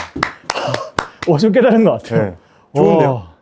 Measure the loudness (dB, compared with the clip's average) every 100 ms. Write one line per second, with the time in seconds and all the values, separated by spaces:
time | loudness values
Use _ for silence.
0 | -8 -8 -10 -8 -12 -8 -6 -6 -8 -10
1 | -10 -6 -2 0 2 4 4 4 2 0
2 | -2 -2 -2 -6 _ _ _ 0 2 4
3 | 2 0 -8 -20